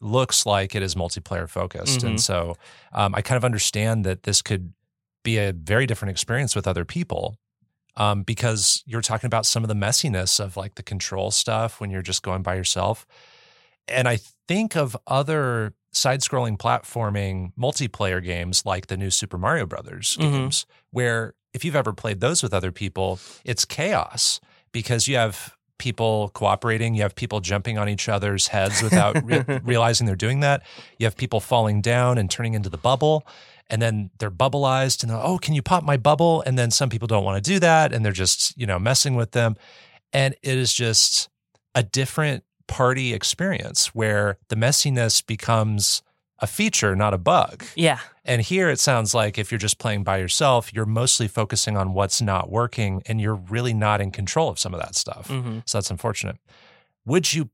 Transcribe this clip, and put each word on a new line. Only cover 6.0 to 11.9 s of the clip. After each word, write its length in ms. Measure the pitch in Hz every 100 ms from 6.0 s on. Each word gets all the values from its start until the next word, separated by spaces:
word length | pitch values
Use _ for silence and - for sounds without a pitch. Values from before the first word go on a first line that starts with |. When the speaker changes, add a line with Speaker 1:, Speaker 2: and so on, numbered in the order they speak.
| 101
Speaker 1:
experience 440 | 90 - 120 131
with 120 | 104 95
other 160 | 87
people, 540 | 85 170 175 - - 110 _ _ _ _ _ -
um, 260 | 104 101
because 600 | 95 110 120 110 101 -
you're 160 | - 117
talking 260 | - 113 123
about 200 | 113 107
some 180 | 117
of 40 | 110
the 60 |
messiness 640 | 104 104 - 156 92 95 -
of, 180 | 101 95
like, 180 | 98
the 80 | -
control 480 | - 98 - 95 98
stuff 500 | - - 110 113 -
when 100 | 101